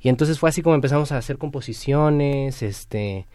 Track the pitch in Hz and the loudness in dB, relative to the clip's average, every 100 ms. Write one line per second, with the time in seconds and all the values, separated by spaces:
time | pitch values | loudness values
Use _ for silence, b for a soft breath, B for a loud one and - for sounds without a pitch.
0 | 127 127 151 156 220 - 165 156 131 147 | 2 2 2 2 2 2 2 2 4 2
1 | 147 139 117 139 151 139 123 113 - 139 | 0 -2 -4 -6 -6 -8 -10 -8 0 2
2 | 151 147 143 139 135 135 107 98 - 110 | 4 4 2 0 -2 -4 -6 -6 -8 -6
3 | 104 98 92 | -4 -6 -10